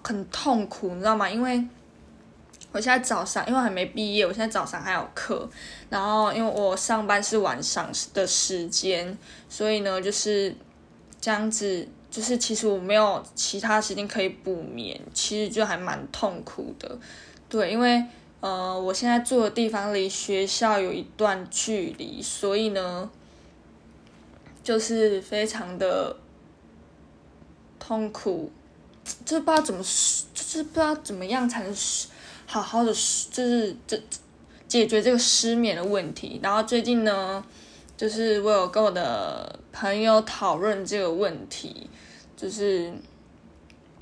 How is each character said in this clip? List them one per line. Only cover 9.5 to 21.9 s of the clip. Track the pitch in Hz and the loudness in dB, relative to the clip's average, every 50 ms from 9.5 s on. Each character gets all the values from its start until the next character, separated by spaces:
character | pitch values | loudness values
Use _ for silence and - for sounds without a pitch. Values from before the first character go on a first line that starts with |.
| - - 214 214 | -6 -2 0 2
以 | 214 208 | 2 2
呢， | 202 196 190 185 | 2 0 0 0
就 | 185 202 | 0 -2
是 | 202 - - 208 208 202 196 185 - - - - - - - - - - - - - - | -2 0 0 2 2 2 2 0 -2 -6 -16 -20 -20 -20 -20 -20 -20 -20 -20 -20 -14 -6
这 | - 226 | -2 0
样 | 214 208 220 220 | 0 0 0 0
子， | 214 - 202 196 185 170 - - - - - - | -2 0 0 0 -2 -2 -4 -8 -14 -20 -20 -12
就 | - 226 | -8 -6
是 | 220 - 247 | -2 0 0
其 | 240 - - 220 | 0 0 0 -2
实 | 214 220 214 | 0 2 2
我 | 196 190 | 2 2
没 | 180 190 | 2 4
有 | 208 214 214 202 185 113 - - - | 6 6 6 6 4 0 -4 -8 -6
其 | - - - - 196 | -4 -4 -4 -4 -4
他 | 214 220 214 214 | 0 2 2 2
时 | 214 - 190 | 2 0 -4
间 | 202 202 | -4 -6
可 | 202 - 220 | -4 -2 0
以 | 190 185 | 0 0
补 | - - - 190 180 170 | -2 -4 -6 -6 -4 -4
眠， | 160 - - 117 - 90 - - - - - | -6 -10 -10 -8 -8 -8 -10 -10 -14 -8 -4
其 | - - - 208 214 | -4 -2 -2 0 -2
实 | 214 190 | -2 -2
就 | 220 220 214 | 0 0 0
还 | 202 175 | 0 0
蛮 | 175 180 180 - 143 139 - | -4 -4 -6 -6 -6 -8 -10
痛 | - - - 196 175 - - | -6 -2 -2 -2 -2 -4 -12
苦 | - - - - - - - | -12 -12 -10 -10 -10 -12 -12
的。 | - - - 240 - - - - - - - - - - | -12 -14 -12 -14 -16 -18 -20 -20 -20 -20 -20 -20 -14 -4
对， | - 220 190 170 | 0 0 0 2
因 | 214 233 | 2 4
为， | 247 247 240 240 240 - - - - - - - | 4 6 6 4 2 0 -8 -20 -20 -20 -14 -8
呃， | - 190 185 185 185 185 185 185 | -6 -4 -4 -2 -2 -2 -2 -2
我 | 185 185 | 0 -2
现 | 190 - 240 240 | -2 0 2 4
在 | 240 240 | 4 4
住 | 240 - 262 247 | 2 4 4 4
的 | 220 208 | 4 4
地 | - 233 233 220 | 2 2 0 0
方 | 220 202 202 208 208 | 0 -2 -2 0 0
离 | 196 190 196 | 0 0 -2
学 | - - - - 196 190 196 | -2 -6 -4 -2 0 0 0
校 | 196 - - 233 220 214 202 | 0 0 2 2 4 4 2
有 | 185 180 | 2 0
一 | - 185 - - - | -2 -6 -8 -10 -2
段 | - 214 202 190 190 185 185 | 2 2 2 2 0 -4 -6
距 | - - - 220 220 196 170 - | -4 -4 -2 0 -2 -2 -2 -4